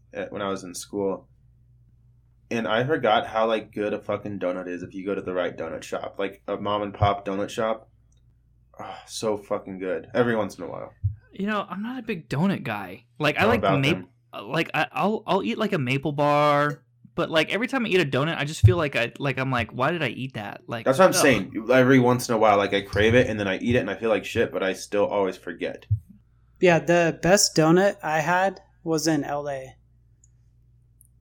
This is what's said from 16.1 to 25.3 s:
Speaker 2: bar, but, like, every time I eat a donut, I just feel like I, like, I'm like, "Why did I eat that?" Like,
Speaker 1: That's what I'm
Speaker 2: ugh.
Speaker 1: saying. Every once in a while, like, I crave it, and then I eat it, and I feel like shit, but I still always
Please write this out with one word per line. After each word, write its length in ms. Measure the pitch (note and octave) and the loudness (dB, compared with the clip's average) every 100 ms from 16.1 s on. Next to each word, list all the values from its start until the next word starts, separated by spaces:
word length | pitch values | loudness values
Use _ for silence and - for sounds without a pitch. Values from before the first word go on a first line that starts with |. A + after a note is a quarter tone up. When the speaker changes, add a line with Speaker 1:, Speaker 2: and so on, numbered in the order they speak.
Speaker 2:
bar, 680 | C#3+ D3 D3 D3 C#3+ D3 D3 _ _ - | 0 2 4 4 4 2 -2 _ _ -10
but, 160 | - D3+ | -4 0
like, 200 | D#3+ - | 0 0
every 160 | G3 B3 | 0 -2
time 160 | C4+ | -2
I 60 | G#3 | 0
eat 100 | F3+ | 2
a 40 | D3 | 2
donut, 320 | C3 D#3 D#3+ | 0 -2 -2
I 60 | C#3+ | -6
just 160 | D#3+ | 4
feel 160 | G3+ F3 | 4 4
like 180 | D3+ B2+ | 0 0
I, 160 | A#2 - | -2 -2
like, 180 | C#3 C3+ | -4 -2
I'm 120 | C3 | -2
like, 220 | B2 A2+ | -2 -2
"Why 180 | B2 C#3 | -2 -2
did 120 | F3 | 0
I 60 | C#3+ | -4
eat 240 | - C3 | -6 -10
that?" 280 | A2+ G2+ - - | -10 -10 -12 -10
Like, 200 | A#2 B2 | -4 2
Speaker 1:
That's 120 | C3+ | 6
what 60 | |
I'm 60 | F#3 | 6
Speaker 2:
ugh. 60 | - | 6
Speaker 1:
saying. 500 | D3+ A2 F#2 - A2 | 4 4 0 -4 2
Every 280 | C3 B2+ C3+ | 6 8 8
once 320 | B2 B2 B2 | 6 4 2
in 40 | |
a 40 | A2+ | 4
while, 180 | A2 G2+ | 6 6
like, 160 | G2+ | 4
I 80 | G2+ | 0
crave 340 | G2 G2+ A2 | 0 2 6
it, 120 | B2 G#2+ | 6 4
and 100 | G#2+ | 0
then 80 | G2+ | -2
I 120 | F#2 | -2
eat 180 | A#2 B2 | 0 0
it, 40 | |
and 100 | G2+ | 0
I 40 | |
feel 140 | F#2+ A2+ | -2 0
like 160 | G#2 | 0
shit, 260 | - A2+ A2 | 0 -2 -2
but 120 | F#2 | -2
I 100 | F#2+ | -2
still 320 | F#2 - G2+ | -4 -2 0
always 320 | G2 G2+ F#2+ | 0 0 -2